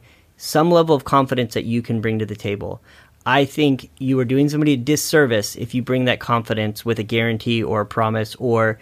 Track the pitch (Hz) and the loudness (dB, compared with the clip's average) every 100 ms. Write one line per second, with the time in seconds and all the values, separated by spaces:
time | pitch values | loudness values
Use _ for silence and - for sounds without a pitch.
0 | _ _ _ _ - 151 170 170 160 139 | _ _ _ _ -2 2 4 4 4 2
1 | - 139 135 127 113 113 117 117 117 113 | 2 2 2 0 -2 -4 -2 -2 -2 -2
2 | 113 110 101 104 104 101 98 101 _ - | -2 -2 -4 -6 -6 -6 -8 -12 _ -20
3 | _ _ 120 139 139 - 147 127 - - | _ _ 0 0 0 2 2 0 -4 -6
4 | 131 131 123 131 143 151 151 131 127 151 | -2 0 2 2 2 2 2 2 0 -2
5 | - 160 135 110 - - 113 127 120 127 | 2 2 4 2 -2 -8 -6 -4 -2 0
6 | 127 110 - 117 107 110 107 104 117 113 | 0 -2 0 -2 0 -2 -2 -4 -4 -2
7 | 107 117 117 110 120 113 104 107 101 117 | -2 0 0 -2 0 0 0 -2 -2 -2
8 | 110 110 107 - 127 113 110 107 | 0 -2 -4 -4 0 2 2 -2